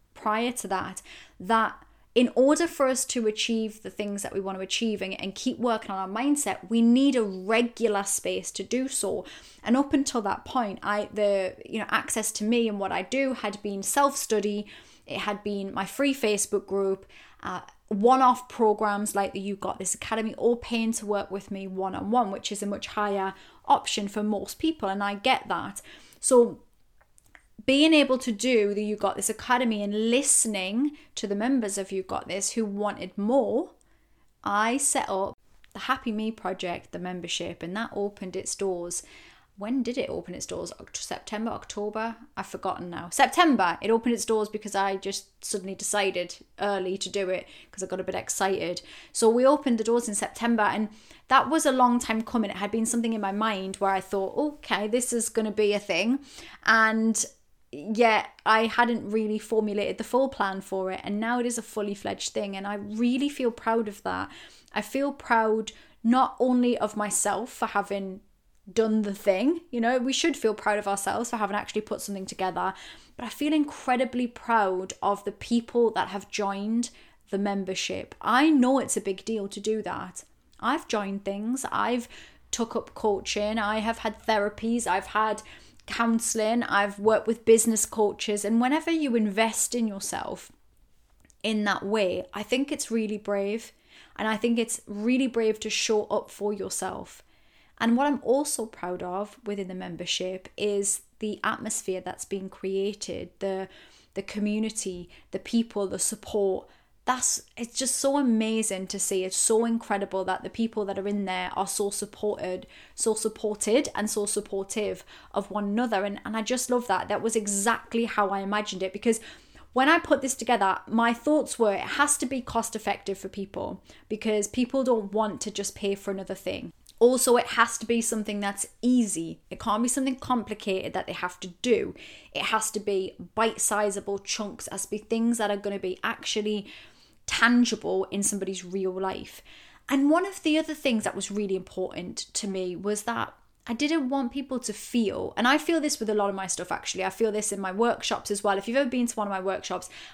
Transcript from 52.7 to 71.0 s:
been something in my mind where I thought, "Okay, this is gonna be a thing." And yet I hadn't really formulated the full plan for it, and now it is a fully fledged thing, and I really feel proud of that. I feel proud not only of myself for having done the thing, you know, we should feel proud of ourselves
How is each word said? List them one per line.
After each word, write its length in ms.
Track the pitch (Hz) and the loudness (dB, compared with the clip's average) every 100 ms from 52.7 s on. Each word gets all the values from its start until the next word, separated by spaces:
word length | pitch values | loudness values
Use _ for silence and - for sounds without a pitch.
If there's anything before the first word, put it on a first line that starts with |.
been 160 | 226 226 | 0 0
something 260 | 240 226 | 0 0
in 80 | 220 | 0
my 120 | 196 | -2
mind 420 | 202 220 196 190 190 | 0 0 0 -4 0
where 160 | 196 | 2
I 100 | 190 | 2
thought, 360 | 185 202 190 - | 0 -2 0 0
"Okay, 500 | 294 294 - 190 214 | -2 -2 -4 -2 0
this 260 | 247 247 | 0 0
is 160 | 240 220 | -2 -2
gonna 220 | 226 214 | -2 -2
be 220 | 214 208 | 2 2
a 60 | 202 | 2
thing." 400 | 202 170 220 269 - - - - | 0 0 2 0 -4 -20 -20 -4
And 600 | - 226 220 220 226 214 - _ _ _ - | 4 6 6 4 2 2 -4 _ _ _ -18
yet 540 | 143 175 220 233 214 - - - | -12 -4 4 6 4 0 -4 2
I 180 | 220 226 | 4 4
hadn't 460 | 247 240 226 202 | 2 2 0 -2
really 260 | 220 214 214 | -2 0 -2
formulated 600 | - 220 214 202 - 180 | 0 0 2 -2 -2 -4
the 40 | |
full 240 | 220 247 262 | 0 2 2
plan 320 | - 196 190 | 0 -2 -2
for 300 | - 190 185 | -6 -4 -4
it, 100 | 185 | -6
and 160 | - 208 | -4 -2
now 200 | 226 247 | 0 0
it 60 | 240 | 0
is 140 | 233 | -4
a 20 | |
fully 320 | - 214 208 | -6 -4 -4
fledged 400 | 202 208 190 - | -4 -6 -6 -4
thing, 240 | - 202 196 | -4 -6 -6
and 80 | 202 | -6
I 80 | |
really 560 | 208 208 214 240 254 285 | -8 -6 0 2 2 0
feel 220 | 285 240 | 0 -2
proud 360 | 233 226 226 208 | 0 0 0 0
of 140 | 202 | -6
that. 260 | 185 185 190 - - - - | -6 -4 -6 -12 -20 -20 -8
I 80 | 208 | -8
feel 300 | 208 269 285 | -4 -2 -2
proud 600 | 277 - 226 220 220 220 - - _ | -4 2 4 4 2 -2 -12 -20 _
not 320 | 226 254 254 - | 4 4 4 2
only 360 | 254 247 247 240 | 2 4 4 2
of 180 | 214 214 | 0 -2
myself 540 | 208 - 208 196 247 | -2 0 0 0 -4
for 160 | - 226 | -4 -2
having 540 | 202 196 202 190 185 _ _ _ _ 196 | -2 -2 -4 -6 -10 _ _ _ _ -2
done 300 | 226 220 220 | 2 4 2
the 100 | 202 | 0
thing, 480 | 196 202 185 262 339 - | 0 2 4 2 0 -2
you 100 | 240 | 0
know, 200 | 233 254 | 2 2
we 120 | 247 | 0
should 240 | 262 339 - | 2 0 2
feel 200 | 220 202 | 0 0
proud 240 | 214 208 | 0 0
of 80 | 196 | 0
ourselves 420 | 196 | -2